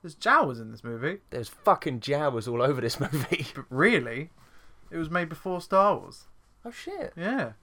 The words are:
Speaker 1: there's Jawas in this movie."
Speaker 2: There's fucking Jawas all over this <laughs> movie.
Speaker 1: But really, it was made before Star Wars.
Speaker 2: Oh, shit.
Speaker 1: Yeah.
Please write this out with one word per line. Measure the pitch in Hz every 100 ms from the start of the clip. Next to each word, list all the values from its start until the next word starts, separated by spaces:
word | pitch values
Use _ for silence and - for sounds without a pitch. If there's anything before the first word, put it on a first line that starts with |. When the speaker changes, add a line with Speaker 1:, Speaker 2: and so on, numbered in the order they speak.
Speaker 1:
there's | 165 -
Jawas | - 277 151 117
in | 110
this | 110
movie." | 117 117 139 202 _
Speaker 2:
There's | 123 110
fucking | - - 185 160 123
Jawas | 131 143 147 120 113
all | 117
over | 131 139
this | 117 -
<laughs> |
movie. | 123 143 - - 131
Speaker 1:
But | - -
really, | 127 196 202 120 117 160 _ - - - - -
it | 170
was | 160
made | 175 170
before | 165 190 180
Star | - 196 202 -
Wars. | - - - - _ _
Speaker 2:
Oh, | 240
shit. | 240 - 392 - -
Speaker 1:
Yeah. | 185 262 127 107